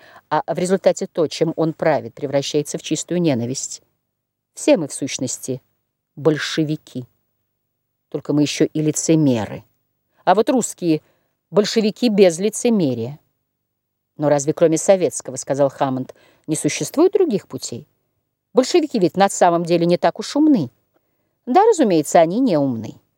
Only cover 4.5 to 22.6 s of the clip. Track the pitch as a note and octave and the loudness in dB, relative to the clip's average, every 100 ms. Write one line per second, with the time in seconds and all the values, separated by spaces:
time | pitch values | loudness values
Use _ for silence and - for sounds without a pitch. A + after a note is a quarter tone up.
4.5 | - - B3 C#3+ - C#3 - B2+ - - | -6 2 2 2 -6 -8 -6 -8 -8 -8
5.5 | C3 _ _ _ _ _ - D3+ D3 - | -10 _ _ _ _ _ -2 0 0 -4
6.5 | - D3+ D#3 - B2+ B2+ _ _ _ _ | -4 -2 -4 -8 -14 -14 _ _ _ _
7.5 | _ _ _ _ _ _ D3+ - D3 C#3+ | _ _ _ _ _ _ -12 -2 0 0
8.5 | - D#3 D#3+ D3+ - - D#3+ C#3+ A#2 G2+ | 0 -2 0 -2 -2 2 4 4 2 -2
9.5 | - _ _ _ _ _ _ - F#3+ A#3 | -10 _ _ _ _ _ _ 0 2 2
10.5 | C4 - - F3 D#3 _ _ _ _ _ | 0 -2 -4 -2 -2 _ _ _ _ _
11.5 | E3+ G#3 A3+ G#3 - A#3+ G3+ F#3 D#3+ G#3 | -2 0 0 -2 0 0 4 4 4 -6
12.5 | - B3 G#3+ D3 A#2 A#2+ D3 _ _ _ | -2 -2 0 0 -2 -8 -12 _ _ _
13.5 | _ _ _ _ _ _ - D3 D3 C#3 | _ _ _ _ _ _ -4 0 0 0
14.5 | - E3 D#3+ - F#3+ D3 - - B2+ - | 2 2 2 2 2 2 -4 -12 -14 -6
15.5 | C#3 C#3 - C#3 C3 C3 - _ _ - | 0 0 0 -2 -2 -6 -14 _ _ -6
16.5 | D#3 D3 - D3+ C4 F#4 G#4 E4+ G3+ - | -4 -2 -4 -6 2 2 2 0 -2 -6
17.5 | B2+ - A#2+ - _ _ _ _ _ _ | -12 -12 -14 -16 _ _ _ _ _ _
18.5 | A#3 B3+ F4 D4+ A3+ F3 F#3 G3 - F3+ | -2 2 0 0 -2 -2 2 0 2 2
19.5 | E3+ E3+ F3 E3+ F3 E3+ - - D4 D#4 | 2 0 0 2 0 0 -4 -6 0 2
20.5 | B3 B2+ _ _ _ _ _ _ _ - | 2 0 _ _ _ _ _ _ _ 0
21.5 | B3+ A4+ E4+ A3+ E3 C#3+ F3+ E3 G#3 C4 | 4 4 4 2 2 4 4 4 2 0
22.5 | D3+ | 2